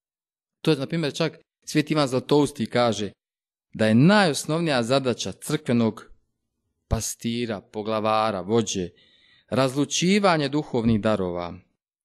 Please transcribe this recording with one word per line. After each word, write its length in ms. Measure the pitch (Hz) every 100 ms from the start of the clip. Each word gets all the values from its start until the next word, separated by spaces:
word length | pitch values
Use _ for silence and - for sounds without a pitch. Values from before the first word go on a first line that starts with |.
| _ _ _ _ _ _
To 100 | 160
je, 60 | 143
na 100 | 131
primjer, 280 | 165 147
čak 240 | - 160 - _ _
Sveti 300 | - 151 147
Ivan 140 | 151 135
Zlatousti 580 | 127 - 147 139 - 110
kaže 440 | 120 120 104 98 - _ _ _ _ _
da 120 | - 110
je 80 |
najosnovnija 880 | 113 160 214 185 131 - 160 165 131
zadaća 500 | 113 139 131 110 98
crkvenog 720 | - - 151 - 120 110 104 - - _ _ _ _ _ _ -
pastira, 720 | 113 - - 117 117 117 98
poglavara, 800 | - 107 104 110 107 110 110 98
vođe, 480 | 90 117 113 98 85 - _ _ _ _ _
razlučivanje 1000 | 113 131 135 139 - 175 208 196 160 139
duhovnih 520 | 147 147 123 113 110
darova 540 | 110 104 90 87 87 87 _ _ _ _